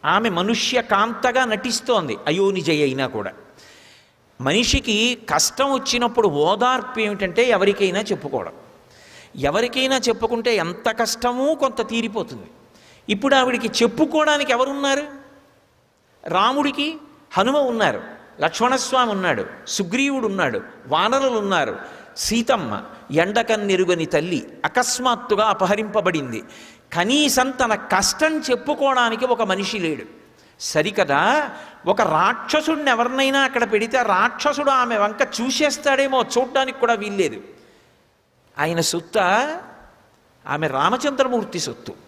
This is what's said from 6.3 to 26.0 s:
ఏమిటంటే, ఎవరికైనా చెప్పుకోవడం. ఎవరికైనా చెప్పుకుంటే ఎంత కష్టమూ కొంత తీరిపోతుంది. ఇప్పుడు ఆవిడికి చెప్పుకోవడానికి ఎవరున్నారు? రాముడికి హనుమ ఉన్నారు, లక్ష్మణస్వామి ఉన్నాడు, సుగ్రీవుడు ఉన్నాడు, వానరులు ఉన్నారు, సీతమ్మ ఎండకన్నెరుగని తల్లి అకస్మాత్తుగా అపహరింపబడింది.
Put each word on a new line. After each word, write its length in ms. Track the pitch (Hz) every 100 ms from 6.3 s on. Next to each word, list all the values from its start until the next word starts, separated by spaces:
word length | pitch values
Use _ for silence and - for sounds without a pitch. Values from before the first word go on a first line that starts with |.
| 143 156 202 247 254 247 226
ఏమిటంటే, 500 | 214 202 190 175 247
ఎవరికైనా 500 | 202 196 196 196 185
చెప్పుకోవడం. 540 | 220 170 143 127 85 - - - _ - - - - -
ఎవరికైనా 600 | 139 180 240 254 262 262
చెప్పుకుంటే 580 | 247 226 226 233 233 214
ఎంత 340 | 165 180 233
కష్టమూ 680 | 226 - - 247 247 277 311
కొంత 340 | 269 - 220
తీరిపోతుంది. 580 | 233 226 214 170 120 - - - - - - -
ఇప్పుడు 260 | 208 277 269
ఆవిడికి 320 | 254 254 226
చెప్పుకోవడానికి 840 | - 233 233 311 311 302 294 277
ఎవరున్నారు? 520 | 240 269 277 277 277 294 285 - - _ _ _ _ _ _ _ _ -
రాముడికి 680 | 175 220 277 285 277 294 311 - - _ 185
హనుమ 200 | 220 294
ఉన్నారు, 440 | 262 233 180 104 - - - -
లక్ష్మణస్వామి 680 | 156 - 240 262 254 262 240
ఉన్నాడు, 340 | 196 185 117 92 - -
సుగ్రీవుడు 600 | - 180 240 277 269 226
ఉన్నాడు, 340 | 190 147 104 - - 123
వానరులు 520 | 156 202 262 269 226
ఉన్నారు, 360 | 202 180 127 90 - - - -
సీతమ్మ 640 | - 233 233 233 131 104 - - -
ఎండకన్నెరుగని 920 | 147 180 214 226 214 202 185 180 175 160
తల్లి 420 | 156 170 160 - - 202
అకస్మాత్తుగా 800 | 247 247 - 254 233 247 202 214
అపహరింపబడింది. 1000 | 196 185 208 214 214